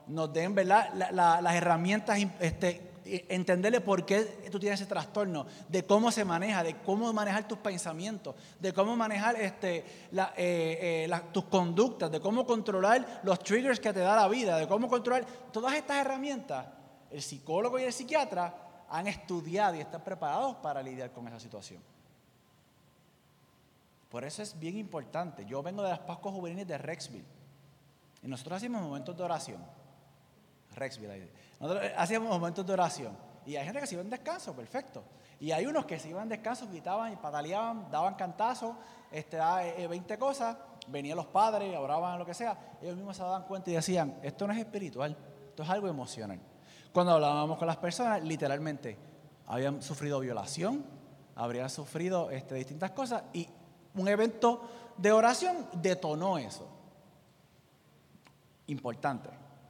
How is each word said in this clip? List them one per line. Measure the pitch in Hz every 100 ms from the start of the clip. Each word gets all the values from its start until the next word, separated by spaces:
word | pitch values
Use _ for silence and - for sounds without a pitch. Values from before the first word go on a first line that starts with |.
| -
nos | 156 160
den, | 147 175 202
¿verdad?, | 185 202 202 190
la, | 185
la, | 185 175 170
las | 175
herramientas, | 170 175 165 175 214 208 208 202 -
este, | 170 - 180 175 - - -
Y | 185 -
entenderle | 185 180 180 202 233
por | 185 190 -
qué | 196 214 - -
tú | 202
tienes | 202 196
ese | 196
trastorno, | 190 151 202 202 160 131 - -
de | 180 -
cómo | 208 233
se | 226
maneja, | 202 170 185 196
de | 165 160
cómo | - 202 233
manejar | 220 208 196 214
tus | 208
pensamientos, | 208 180 175 160 196 214 151 - - -
de | 185
cómo | 175 202 233
manejar, | 220 208 214 240
este, | 202 196 190 170 - - -
la, | 185 190 -
eh, | 180 175 160 160 180 165
eh, | 160
la, | 170
tus | 170 202 -
conductas, | 190 175 170 247 - 160
de | 156
cómo | 175 226 254
controlar | 233 214 190 196 247 247 -
los | 190 180
triggers | - 214 269 240
que | 220
te | 190
da | 180 214
la | 196
vida, | 233 220 165
de | 156
cómo | 202 247
controlar | 240 240 254 233 - -
todas | 220 247
estas | 302 294 285
herramientas. | 269 262 285 269 - 139 127 - - - -
El | 147
psicólogo | 139 139 139 165 233 254
y |
el | 254
psiquiatra | 233 247 311 254 175 175 - - - -
han | 156 196
estudiado | - - 180 160 180 208 165
y |
están | 147 165
preparados | 170 185 151 160 262 240
para | 156 139
lidiar | 131 131 127
con | 123 120
esa | 117
situación. | 110 101 95 90 - _ _ _ _ _ _ _ _ _ _ _ _ _ _ _ _ _ _ _ _ _ _
Por | 120
eso | 135 156
es | 208 160
bien | 156 202
importante. | 202 165 127 156 175 - 101
Yo | 135
vengo | 147 202
de | 196
las | 170
Pascuas | - 170 202
Juveniles | 196 175 175 196
de | 143
Rexville. | 147 170 - 110 - - - - - _ _ _ _ _
Y | 120
nosotros | 127 135 180
hacíamos | 240 233
momentos | 165 139 139 175
de |
oración. | 175 160 143 95 85 - - - _ _ _ _ _ _ _ -
Rexville, | 135 123 104
ahí. | 98 92 - - -
Nosotros, | 147 190 196
eh, | 180
hacíamos | 170 226 226
momentos | 180 170 170 185
de |
oración. | 190 170 - 120 95 - - -
Y | 143
hay | 143
gente | 240
que | 277
se | 175
iba |
en | 190
descanso, | 247 302 359 285
perfecto. | 131 113 254 - - 104 - - -
Y | 147
hay | 160 233
unos | 311 -
que | 160
se | 156
iban | 170
en | 220
descanso, | 220 220 247 240
gritaban | 175 151 202 226
y | 202
pataleaban, | 151 147 147 196 226 226 170
daban | 147 180 190
cantazos, | 185 170 226 247 233 233 - - -
este, | 151 151 160
da, | 160 185 175
eh, | 170
eh, | 170
veinte | 175 180 214
cosas. | 269 277 233 226 - - -
Venían | 143 143 165
los | 156
padres, | 185 220 208 202 170
oraban, | 139 156 175 175
lo | 175
que |
sea. | 170 233 190 - -
Ellos | - 180
mismos | 202 185
se |
daban | 180 185
cuenta | 185 190 180
y |
decían, | 165 156 180 147 -
"Esto | 139 - 202
no |
es | 220
espiritual, | 220 202 185 120 147 151 - - -
esto | -
es | 156
algo | 196 202
emocional". | 147 120 - 107 92 - - - - -
Cuando | 180 175
hablábamos | 165 147 147 151 156
con | 165
las | 160
personas, | 175 175 247 208
literalmente, | 160 156 147 143 156 143 127 104 - - - - -
habían | 123 135 147
sufrido | - 156 147 139
violación, | 131 113 98 - 180 285 285 - - - - -
habrían | 120 120 131
sufrido, | - 143 156 175 185 151
este, | 135 139 131
distintas | 131 147 190
cosas, | - 262 233 -
y | 175 165 - - - - 196
un | 185
evento | 208 226 226 240 240 - - - -
de | 190
oración | 220 226 254 359 349 254
detonó | 175 175 180 160 151 185 175
eso. | 110 - 80 - - - - - _ _ _ _ _ _ _ _ _ - - _ _ _ -
Importante. | 139 123 113 147 123 - - - - -